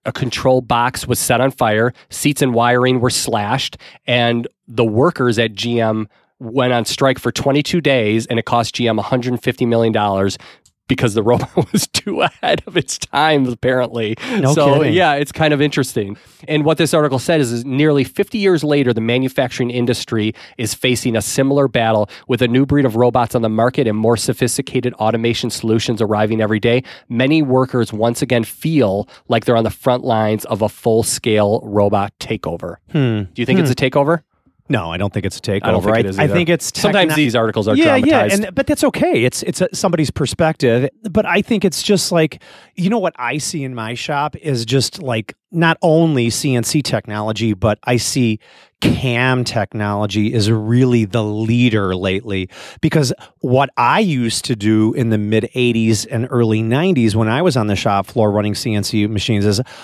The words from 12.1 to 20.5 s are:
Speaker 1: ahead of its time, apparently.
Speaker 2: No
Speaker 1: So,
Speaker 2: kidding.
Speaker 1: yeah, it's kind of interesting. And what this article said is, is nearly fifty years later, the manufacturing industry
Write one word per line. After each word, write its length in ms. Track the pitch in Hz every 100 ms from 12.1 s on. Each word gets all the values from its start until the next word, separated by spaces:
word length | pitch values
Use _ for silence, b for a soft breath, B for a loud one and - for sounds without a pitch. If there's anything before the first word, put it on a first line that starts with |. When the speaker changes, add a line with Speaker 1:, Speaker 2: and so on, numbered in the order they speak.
| 170
Speaker 1:
ahead 420 | - - - 151 -
of 100 | 180
its 220 | - -
time, 480 | - 135 156 151 131
apparently. 680 | 117 123 127 120 113 110 113 254
Speaker 2:
No 200 | 233 135
Speaker 1:
So, 220 | 156 143
Speaker 2:
kidding. 180 | 139 147
Speaker 1:
yeah, 220 | 175 170
it's 180 | 143 151
kind 220 | - 156
of 80 | 147
interesting. 560 | 147 139 131 - 101 101 B B -
And 200 | 156 151
what 100 | 156
this 160 | 160
article 260 | 170 151 131
said 220 | - 165
is, 100 | 123
is 120 | 117
nearly 400 | 127 131 156 143
fifty 320 | 127 - 202 220
years 260 | 196 170
later, 300 | 147 147 127
the 80 | 117
manufacturing 720 | 113 123 131 - 131 - 123
industry 640 | 123 123 120 - 113 107 - B